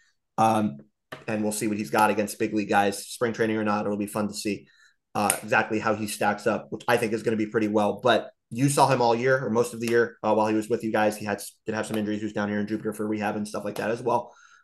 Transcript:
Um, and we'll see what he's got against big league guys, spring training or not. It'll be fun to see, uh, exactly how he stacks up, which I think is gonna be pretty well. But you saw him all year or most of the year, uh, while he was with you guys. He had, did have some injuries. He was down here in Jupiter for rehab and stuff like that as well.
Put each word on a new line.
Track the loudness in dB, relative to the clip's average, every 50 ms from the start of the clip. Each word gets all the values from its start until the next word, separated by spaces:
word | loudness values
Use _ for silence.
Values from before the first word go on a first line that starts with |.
| _ _ _ _ _ _ _ 2
Um, | 2 4 4 2 0 0 -2 -6 -14 _ _ _ _ _ -18 -12 -8 -4
and | -4 -2
we'll | -2 -2
see | -2 -2 -2 -2
what | -2 -2
he's | -4 0
got | 2 4 4 4
against | 4 2 -2 -2 -2 -2
big | -2 -2 0
league | -2 0 2
guys, | 2 4 4 2 0 -4 -8 -12
spring | -6 -4 -4 -2 -2
training | 0 -2 0 0 0
or | 0
not. | 0 0 -2 -2 -2
It'll | -4 -4
be | -4
fun | -4 -4 -4 -4 -4
to | -4
see, | -6 -6 -6 -6 -6 -8 _ _ _ _ _ _ _ _ _ -4
uh, | 0 0 0 0 -2
exactly | -2 0 2 2 2 2 0 -2
how | 0 0 0
he | 0 -2
stacks | -6 -4 -2 0 0 0 0 0
up, | -2 -2 -2 -4 -8
which | -12 -4 0 2
I | 2 2
think | 2 0 -2
is | -2 -2
gonna | -2 0 0
be | 0 0
pretty | 0 0 0 2
well. | 2 2 2 2 0 2 2
But | 4 4 4 2 -4 -14 _ _ -10
you | -2 0 0 2
saw | 4 4 4 6
him | 4 4
all | 4 4 4
year | 4 4 2 2 2 2
or | 0
most | 2 2 0 0 -2
of | -6
the | -2 2
year, | 4 4 4 2 0 -2
uh, | 0 2 2
while | 4 4
he | 2 2
was | 0 0 0
with | -2 -2 -2
you | 0
guys. | 0 2 2 2 0 -2
He | -4
had, | -4 -4 -4 -6 -12 -18 _ _
did | -6 -6
have | -4 -4 -4
some | -4 -4
injuries. | -2 -2 -2 -4
He | -4
was | -4 -4
down | -2 -2 -2
here | -2 -2
in | -4 -4
Jupiter | -4 -6 -6 -6 -6
for | -4 -4 -4
rehab | -4 -2 -2 -2 -2
and | -4 -6 -6
stuff | -8 -8 -8
like | -6 -6 -4
that | -4 -4
as | -4 -2
well. | 0 0 0 0 -2 -4 -14 -20 -20 -20 _ _